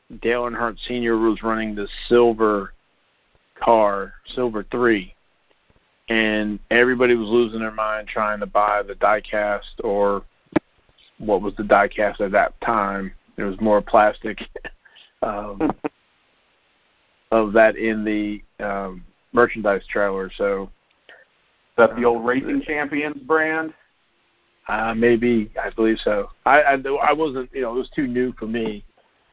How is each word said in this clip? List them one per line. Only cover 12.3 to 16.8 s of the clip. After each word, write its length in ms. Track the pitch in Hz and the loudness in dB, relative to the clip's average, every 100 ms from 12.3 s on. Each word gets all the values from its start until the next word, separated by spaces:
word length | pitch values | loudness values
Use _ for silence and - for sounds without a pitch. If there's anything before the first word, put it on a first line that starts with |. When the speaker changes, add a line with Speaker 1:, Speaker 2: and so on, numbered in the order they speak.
Speaker 1:
that 280 | 101 92 - | 0 0 -4
time. 520 | - 117 98 98 98 - _ - | -4 -2 -2 -4 -8 -12 _ -10
It 60 | |
was 160 | 104 95 | -8 -4
more 200 | 110 104 | 2 2
plastic, 600 | 98 113 107 104 110 101 - - - - | 4 4 4 2 -8 -10 -12 -14 -16 -20
<laughs> 380 | _ _ - _ | _ _ -20 _
um, 500 | - 104 104 98 156 - 151 - _ _ _ _ _ _ _ _ | -6 -6 -10 -4 -4 -4 -10 -14 _ _ _ _ _ _ _ _